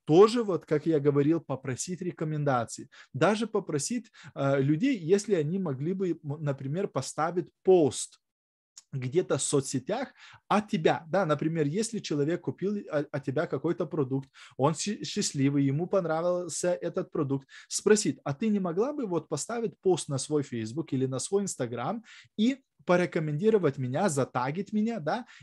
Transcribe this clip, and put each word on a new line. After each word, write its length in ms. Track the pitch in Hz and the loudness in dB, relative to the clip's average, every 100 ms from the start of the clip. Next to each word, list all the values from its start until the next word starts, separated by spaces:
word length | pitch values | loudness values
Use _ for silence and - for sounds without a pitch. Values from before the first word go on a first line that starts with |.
| - | 4
Тоже, 360 | 160 214 240 | 8 8 6
вот, 200 | 208 160 | 0 -2
как 220 | - 151 165 | 0 -2 2
я 140 | 156 | 2
говорил, 400 | 143 143 143 165 | 4 4 4 2
попросить 600 | - 135 135 123 - 180 | -2 -6 -6 -6 -6 -8
рекомендаций. 840 | 180 165 156 151 143 123 113 - 120 - - | -8 -6 -4 -2 0 0 0 -8 -18 -20 -12
Даже 340 | 127 165 214 220 | 0 2 2 0
попросить, 640 | 208 180 151 - 247 - - 143 156 | -2 -2 -4 -4 -6 -8 -16 -14 -4
э, 240 | 139 139 | 0 2
людей, 340 | 135 156 269 233 | 2 2 2 0
если 380 | 160 202 214 | 2 0 2
они 240 | 185 147 196 | 0 0 -2
могли 340 | 180 131 151 | -4 -4 -4
бы, 180 | 190 190 | -2 -2
м, 80 | 160 151 151 | -4 -6 -6
например, 420 | 147 139 135 165 202 | -4 -4 -4 -4 -4
поставить 640 | - - - 160 175 160 _ | -4 -4 -2 -2 -2 -6 _
пост 560 | - 185 139 - - - _ _ _ _ _ - - | 6 6 6 2 -8 -14 _ _ _ _ _ -20 -12
где-то 460 | 135 127 156 175 147 | -8 -2 0 0 0
в 40 | |
соцсетях 640 | - 143 135 131 - 226 285 - - - - | 0 0 0 -4 -4 -4 -6 -12 -20 -12 0
от 200 | 196 208 | 0 0
тебя, 360 | 185 165 143 160 | 2 2 2 0
да, 180 | 180 175 | 0 2
например, 400 | 147 156 165 143 | 0 0 0 0
если 320 | 180 220 202 | 0 -4 -6
человек 420 | - 147 143 175 | -4 0 0 -2
купил 340 | 143 131 190 208 - | -4 -4 -4 -4 -4
о-, 120 | 151 151 | -4 -4
от 140 | 143 | -6
тебя 220 | - 135 170 | -4 -2 -2
какой-то 400 | 135 160 165 170 | -2 -2 -2 -2
продукт, 420 | 165 127 135 135 - - - | -2 -2 -2 -6 -14 -14 0
он 180 | 139 | 2
щ-, 300 | 160 202 208 | 2 -4 -6
счастливый, 600 | 151 208 196 147 135 143 | -6 -4 -2 0 2 2
ему 220 | 139 139 180 | 2 0 0
понравился 840 | 196 165 160 175 180 175 - 180 | 0 0 0 0 -2 -4 -4 -2
этот 360 | 175 170 190 - | -2 -4 -6 -4
продукт, 380 | 180 139 135 - - - | -4 -2 -2 -6 -20 -10
спросить: 500 | - 196 208 185 131 | 0 4 4 4 -2
«А 80 | 151 | -6
ты 140 | 143 220 | -2 0
не 120 | 208 | 0
могла 320 | 185 165 254 | 0 0 0
бы 140 | 294 220 | -2 -4
вот 220 | 170 - | -4 -4
поставить 440 | 147 - 233 220 - | -6 -4 -4 -6 -2
пост 260 | 190 175 - | 0 0 0
на 100 | 135 | -6
свой 240 | - 151 | -2 -2
Facebook 480 | 131 120 110 135 151 | -2 -4 -6 -6 -4
или 140 | 135 131 | -2 -2
на 120 | 127 | -4
свой 240 | - 196 | -2 -2
Instagram 600 | 196 - 123 127 131 226 - - - - | -2 -4 -6 -6 -6 -6 -10 -20 -10 0
и 220 | 226 269 _ _ - | 0 0 _ _ 2
порекомендовать 920 | 175 175 175 156 147 220 214 160 139 | 2 2 -2 -2 0 4 4 4 0
меня, 300 | 127 139 196 | -2 0 0
затагить 640 | 139 123 131 131 160 202 | 0 0 -2 -2 -4 -4
меня, 280 | 214 220 226 | -2 -2 -2
да, 260 | 147 214 240 - | -4 -4 -6 -10